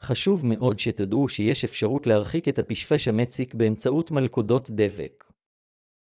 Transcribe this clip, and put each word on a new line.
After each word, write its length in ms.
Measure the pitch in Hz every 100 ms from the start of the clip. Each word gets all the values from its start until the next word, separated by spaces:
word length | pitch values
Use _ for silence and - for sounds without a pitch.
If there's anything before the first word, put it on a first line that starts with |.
חשוב 440 | - 123 190 196 127
מאוד 340 | 107 123 101
שתדעו 500 | 117 104 98 117 135
שיש 340 | - 104 139
אפשרות 440 | 113 - 131 139 120
להרחיק 400 | 104 101 165 147
את 120 | -
הפשפש 480 | - 113 - 151 123
המציק 460 | 107 120 - 127
באמצעות 580 | 113 110 107 127 151 165
מלכודות 580 | 147 127 - 104 127 131
דבק. 540 | 107 101 95 67 _ _ _ _ _ _ _ _ _